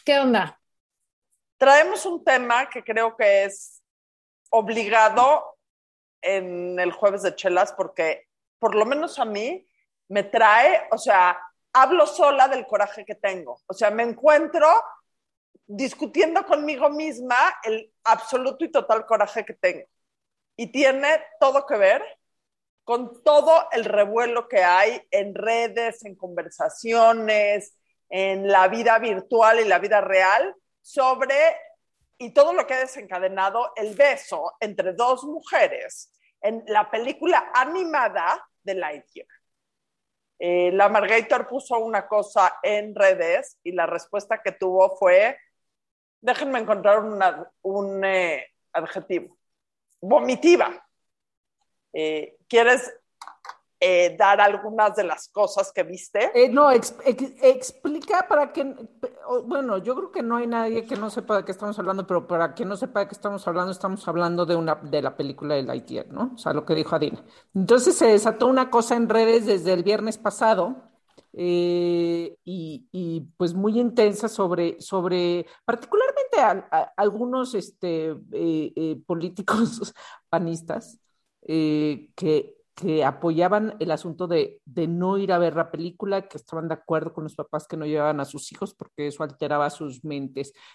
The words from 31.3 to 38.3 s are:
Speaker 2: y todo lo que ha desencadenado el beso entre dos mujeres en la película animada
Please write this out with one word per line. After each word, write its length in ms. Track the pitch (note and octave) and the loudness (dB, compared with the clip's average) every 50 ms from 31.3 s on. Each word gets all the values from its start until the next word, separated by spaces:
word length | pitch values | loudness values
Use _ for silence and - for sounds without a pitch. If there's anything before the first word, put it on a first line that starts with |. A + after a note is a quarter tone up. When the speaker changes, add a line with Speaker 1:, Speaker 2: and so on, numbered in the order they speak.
| C4+ C#4+ D#4 E4 D#4+ - - - _ _ _ _ _ _ _ _ _ - | 2 4 4 2 2 0 -10 -20 _ _ _ _ _ _ _ _ _ -16
Speaker 2:
y 160 | B3 A#3 - | -10 0 4
todo 180 | - F#3+ A3 | 4 4 4
lo 140 | - F#4 C4 | 4 -2 -2
que 80 | C4+ C4 | -2 -2
ha 60 | B3+ | -4
desencadenado 920 | C4 C4 - C#4+ G#3 F3+ F#3 F3+ F#3+ F#3+ F#3+ G3 F#3+ G3 G3 A#3 B3 A3+ - | -4 -6 -8 -16 -14 -10 -8 -4 -4 -4 -2 -2 -2 -2 -2 -4 -4 -6 -6
el 180 | A3 G#3 G#3+ G3+ | -8 -8 -4 2
beso 580 | F#3 C#4 C#4+ B3+ - - - F#3 D#3+ D3 - - - | 4 4 4 4 0 -6 -10 -8 -8 -8 -8 -8 -8
entre 320 | - G#3+ F#3+ G3 F3 F#3 | -8 -8 -4 -4 -4 -4
dos 320 | F3+ E3+ A#3+ B3 C4 B3+ C4+ | -2 0 2 0 0 0 -4
mujeres 880 | D4 D4+ D#4+ - - F#4+ D4 G#3+ - - B2 - - - - - _ _ _ _ _ _ - | -12 -12 -12 -8 -2 2 2 2 2 0 -4 -12 -14 -16 -18 -20 _ _ _ _ _ _ -6
en 220 | - G#3 A3+ A3+ A3 | -4 -4 -4 -6 -6
la 240 | A3 G#3 G#3+ G#3 - | -2 0 0 0 0
película 600 | - A3 A#3 C4+ C#4 - D#4 F4 F4 - - - - | -4 -6 -4 -6 -6 -4 0 2 2 2 0 0 0
animada 920 | B3 C4 D4 E4+ F#4+ F#4 E4 D#4 C#4+ A#3+ G#3+ F#3 F#3+ E3+ F3+ | 0 0 0 -2 -6 -6 -4 -2 -2 -2 -2 -2 -2 -2 -2